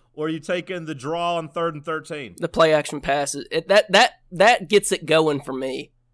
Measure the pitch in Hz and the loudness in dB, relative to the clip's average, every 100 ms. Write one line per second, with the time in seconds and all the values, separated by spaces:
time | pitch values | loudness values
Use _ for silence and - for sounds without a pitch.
0 | _ - 156 160 151 180 175 180 160 147 | _ -6 -6 -6 -4 -6 -4 -10 -8 -10
1 | 131 165 175 170 156 170 170 151 143 160 | -6 -4 -2 -2 -4 -4 -4 -4 -8 -8
2 | 156 156 120 87 165 - 160 156 143 147 | -8 -12 -12 -8 -8 2 4 4 0 -6
3 | 147 143 143 143 - 160 160 196 208 190 | -2 -2 -2 -6 -6 -6 2 2 4 4
4 | 240 - _ 175 202 240 175 208 - 185 | 4 0 _ 2 4 4 4 2 2 -4
5 | 139 160 160 143 - 131 131 131 - _ | 2 2 2 0 -4 -6 -6 -6 -10 _
6 | _ | _